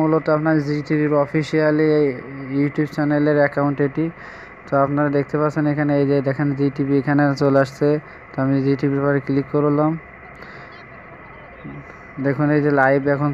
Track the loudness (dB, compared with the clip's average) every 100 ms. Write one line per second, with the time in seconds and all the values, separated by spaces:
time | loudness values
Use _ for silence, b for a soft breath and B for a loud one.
0 | 2 2 2 0 2 0 0 -4 -2 0
1 | 2 2 0 -2 0 0 2 2 2 4
2 | 2 -2 -10 -14 -6 -2 0 0 -4 -2
3 | 0 2 2 2 2 2 -2 0 -2 -2
4 | -6 -6 B B B B -2 0 2 2
5 | 0 0 0 0 0 0 0 0 0 2
6 | 2 2 0 -2 -2 0 -2 -2 0 0
7 | 2 2 2 2 2 4 2 0 0 0
8 | -4 B B -4 0 0 0 0 0 0
9 | 0 0 0 -2 0 0 2 2 0 -2
10 | -10 -20 -20 -20 B B B B -20 -20
11 | -20 -20 -20 -20 -20 -18 -16 -16 -16 -20
12 | -18 -4 -2 2 2 4 4 4 4 4
13 | 2 0 0